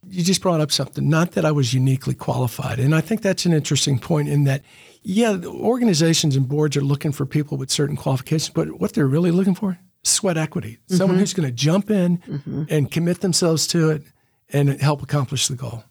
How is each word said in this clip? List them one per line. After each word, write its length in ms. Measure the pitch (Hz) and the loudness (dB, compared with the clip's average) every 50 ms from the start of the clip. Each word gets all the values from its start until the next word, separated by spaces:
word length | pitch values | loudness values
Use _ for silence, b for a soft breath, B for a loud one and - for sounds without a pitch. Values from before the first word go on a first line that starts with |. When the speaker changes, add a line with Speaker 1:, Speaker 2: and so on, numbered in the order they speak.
| _ - | _ -10
Speaker 1:
You 140 | - 180 165 | -6 -2 0
just 160 | 175 190 - - | 0 0 0 2
brought 180 | 190 170 160 | 0 2 2
up 120 | 151 143 - | 0 0 0
something, 360 | - 139 - - 143 139 139 | -4 -4 -4 -4 -2 0 2
not 240 | 156 160 170 175 - | 2 2 2 0 0
that 120 | 202 165 | 0 0
I 80 | 156 151 | 2 2
was 220 | 147 135 117 123 | 2 0 2 2
uniquely 400 | 131 127 135 131 131 - 135 127 | 2 2 2 0 0 -2 -4 -6
qualified. 640 | - - - 131 120 127 120 - - 131 127 110 120 | -4 -4 -4 -2 -2 -2 -4 -4 -6 -6 -6 -2 0
And 160 | 120 139 160 | 2 2 2
I 60 | 160 | 2
think 220 | 160 - 226 220 - | 2 0 -4 -2 0
that's 220 | 196 190 - - | -2 -2 0 0
an 60 | 180 165 | 2 2
interesting 460 | 156 139 - 151 139 - 147 139 120 | 2 2 0 -2 0 0 0 0 -2
point 300 | - - 170 151 147 147 | 0 0 0 0 0 0
in 160 | 147 143 143 | 2 2 2
that, 180 | 139 135 139 - B B B B B B B B | 2 0 -2 -6 B B B B B B B B
yeah, 300 | - 185 208 240 226 202 | -2 0 2 2 2 2
the 160 | 180 170 - | -2 -4 -8
organizations 880 | - - - 208 240 254 240 233 180 143 165 165 165 - - 156 135 | -10 -2 0 0 0 2 4 2 4 4 4 4 4 2 2 2 2
and 120 | 135 135 123 | 2 0 0
boards 280 | 143 147 151 156 139 | 0 0 0 0 0
are 40 | 143 139 | 0 0
looking 300 | 139 143 143 - 156 139 | 0 -2 0 -2 -4 -2
for 140 | - 143 | -2 -6
people 300 | 135 - 147 147 147 143 139 | -2 -2 -2 -2 -2 -4 -8
with 120 | 135 135 | -4 -4
certain 260 | - - 147 139 147 | -2 -2 0 -2 -2
qualifications, 520 | 139 - 147 135 127 - - 156 160 - - - | -4 -2 -2 -2 -2 -2 -2 -2 -2 -2 -2 -2
but 260 | - 156 156 160 160 | -4 -4 -4 -4 -4
what 140 | 175 208 - | -6 -4 0
they're 120 | - 151 | 0 0
really 240 | 135 135 160 175 185 | 2 2 2 2 2
looking 240 | 165 180 196 196 180 | 2 2 2 2 0
for, 240 | - - 196 180 - - _ _ _ _ | 0 -2 -4 -4 -6 -10 _ _ _ _
sweat 340 | - - - - 190 170 160 | -2 -2 0 0 0 0 0
equity, 400 | 156 156 - 180 101 107 110 - _ | -2 -2 -4 -6 -8 -8 -12 -16 _
someone 240 | _ 185 180 185 185 180 | _ 0 2 4 4 4
Speaker 2:
Mm-hmm. 40 | 185 | 4
Speaker 1:
who's 140 | 202 - - | 2 2 0
gonna 160 | - 160 131 | -2 -2 -2
jump 400 | 120 120 135 151 165 202 202 - | -2 0 0 2 2 2 0 0
in 280 | 214 196 175 175 175 170 | 0 2 2 2 0 -2
Speaker 2:
Mm-hmm. 460 | - - - 139 - - 139 135 151 147 | -4 -8 -10 -8 -8 -6 -6 -6 -4 0
Speaker 1:
and 200 | 160 151 143 135 | 0 0 0 0
commit 300 | - 165 165 175 180 - | -2 -2 0 0 -2 -2
themselves 460 | - 190 165 - 185 170 165 151 - - | -2 -2 0 2 2 2 2 0 -2 -2
to 220 | - 170 160 156 | 0 2 2 2
it 120 | 156 147 143 - _ _ _ _ _ _ _ _ | 0 -2 -6 -14 _ _ _ _ _ _ _ _
and 300 | - 143 143 139 139 139 | 0 2 2 2 2 2
help 220 | 135 147 156 139 - | 0 0 0 0 -2
accomplish 460 | - - 147 135 - - 127 - - | -2 -2 -2 -2 -2 -4 -4 -4 -4
the 80 | 139 | -4
goal. 280 | 120 123 113 117 117 - _ | -6 -8 -10 -10 -12 -14 _